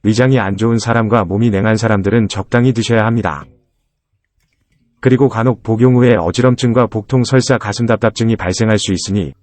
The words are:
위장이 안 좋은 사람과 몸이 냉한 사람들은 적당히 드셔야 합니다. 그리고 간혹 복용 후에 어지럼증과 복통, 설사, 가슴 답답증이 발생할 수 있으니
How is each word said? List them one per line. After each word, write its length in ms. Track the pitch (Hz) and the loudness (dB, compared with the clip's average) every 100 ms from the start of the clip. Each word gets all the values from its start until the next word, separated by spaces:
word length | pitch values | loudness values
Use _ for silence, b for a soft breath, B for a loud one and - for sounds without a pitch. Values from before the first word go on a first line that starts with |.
위장이 360 | 104 110 127 131 | 0 2 2 2
안 200 | 98 98 | 0 -2
좋은 200 | 113 117 | 0 0
사람과 460 | 117 117 110 113 | 0 0 2 0
몸이 240 | 90 98 117 | 0 0 0
냉한 280 | 98 110 110 | 0 0 0
사람들은 520 | 113 104 98 117 104 | 0 0 2 0 0
적당히 460 | 98 95 120 127 | -4 -2 0 2
드셔야 320 | 113 107 117 107 | 0 0 0 0
합니다. 380 | 117 98 73 - _ _ _ _ _ _ _ _ _ _ _ _ _ _ _ | -2 -4 -8 -14 _ _ _ _ _ _ _ _ _ _ _ _ _ _ _
그리고 300 | 127 127 135 | 0 2 2
간혹 320 | 113 120 110 | 0 -2 -2
복용 340 | - 110 127 123 | -4 2 4 4
후에 180 | 123 | 4
어지럼증과 760 | 110 85 92 127 123 123 113 113 | 2 0 0 0 2 0 0 0
복통, 360 | 110 104 131 | -4 -2 -2
설사, 320 | 117 131 120 120 | 2 0 0 -2
가슴 300 | 104 101 117 | -2 -4 -2
답답증이 500 | 113 113 - 113 113 | 0 -2 -2 -2 0
발생할 420 | 90 95 113 107 | -4 -2 0 0
수 140 | - | -2
있으니 400 | 92 - 101 76 - | -4 -2 -4 -4 -10